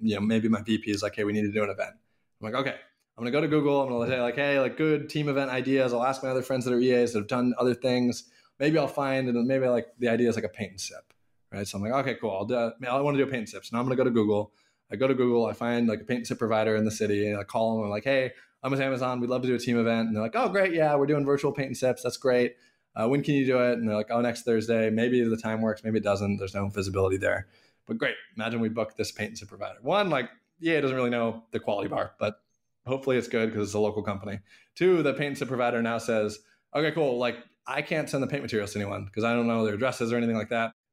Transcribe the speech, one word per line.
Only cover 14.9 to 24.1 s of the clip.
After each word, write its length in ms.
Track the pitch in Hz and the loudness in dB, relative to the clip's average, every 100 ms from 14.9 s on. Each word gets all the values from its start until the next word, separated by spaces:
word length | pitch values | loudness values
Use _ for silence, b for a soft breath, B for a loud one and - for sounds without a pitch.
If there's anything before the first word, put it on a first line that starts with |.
I 60 | 104 | -2
go 100 | 135 | 0
to 80 | 127 | 2
Google, 300 | 123 117 113 | 4 4 2
I 80 | |
find, 340 | 104 120 120 117 | 0 -2 0 2
like, 140 | 107 | 0
a 40 | - | -2
paint 140 | 123 | -4
and 80 | 117 | -4
sip 100 | 123 | -4
provider 360 | 110 110 110 110 | 0 2 2 2
in 80 | |
the 80 | 110 | 2
city, 360 | 110 104 104 104 | 0 0 0 0
and 120 | 104 | -2
I 40 | 98 | -4
call 300 | 120 113 113 | -2 0 0
them. 100 | 104 | -2
I'm 40 | |
like, 120 | 104 | -2
"Hey, 300 | 135 135 127 - B B | 0 0 0 -4 B B
I'm 80 | 127 | -4
with 100 | 135 | 0
Amazon. 380 | 135 127 127 123 | 0 0 -2 -2
We'd 100 | 120 | -2
love 140 | 127 | 0
to 40 | 127 | 0
do 80 | 120 | 0
a 40 | |
team 200 | 123 120 | 2 2
event." 280 | 117 113 113 | 2 2 0
And 80 | 107 | 0
they're 80 | |
like, 120 | 113 220 | -2 0
"Oh, 140 | 240 | 0
great. 240 | 190 190 | 2 0
Yeah, 220 | 165 151 147 | 2 2 4
we're 100 | 139 | 2
doing 200 | 147 139 | 2 2
virtual 260 | 143 147 | 0 0
paint 140 | 143 135 | -2 -4
and 100 | 123 | -2
sips. 260 | 127 120 | 0 0
That's 140 | 123 - | -4 -2
great. 400 | 131 123 123 - b b b - | 2 2 2 -2 b b b -4
Uh, 120 | 113 | 0
when 140 | 143 | 0
can 140 | 147 143 | 2 2
you 100 | 131 | 4
do 140 | 127 | 4
it?" 140 | 123 | 2
And 140 | 117 113 | 2 0
they're 80 | 104 | -2
like, 140 | |
"Oh, 120 | 107 | 0